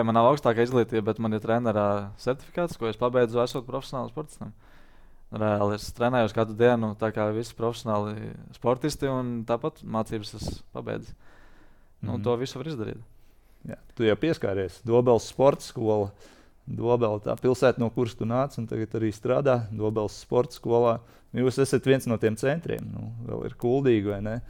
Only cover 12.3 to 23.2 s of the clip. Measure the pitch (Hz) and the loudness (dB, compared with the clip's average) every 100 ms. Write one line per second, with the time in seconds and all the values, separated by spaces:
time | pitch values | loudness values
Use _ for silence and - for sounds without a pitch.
12.3 | 120 131 131 160 139 107 - - - - | -2 -4 -8 -10 -8 -8 -10 -16 -20 -20
13.3 | _ _ _ - - - - 113 101 156 | _ _ _ -16 -16 -12 0 2 4 2
14.3 | 160 104 98 92 - 117 120 123 113 - | 0 -2 -2 -4 -6 2 4 6 4 2
15.3 | - 135 - - 131 110 107 98 - - | 2 4 4 -2 -4 0 0 -2 -6 -20
16.3 | - _ _ - 117 113 120 113 107 117 | -20 _ _ -12 -4 0 2 2 0 -4
17.3 | 113 127 127 131 117 113 - 117 - 113 | 0 0 4 4 4 0 -2 -4 -4 -2
18.3 | 123 139 - 110 117 110 117 110 101 123 | -2 -2 -6 -6 -6 -4 -2 -2 -2 0
19.3 | 127 135 123 104 107 107 107 104 - - | 2 4 2 0 -4 -2 0 -4 -6 0
20.3 | 123 123 - 117 117 120 117 - - _ | 0 0 -2 2 4 4 2 -4 -20 _
21.3 | 120 127 123 135 131 131 131 127 110 110 | -2 0 2 2 2 4 2 2 0 0
22.3 | 107 135 160 - 117 107 107 110 117 | 2 -2 -2 -4 -6 -6 -10 -10 -10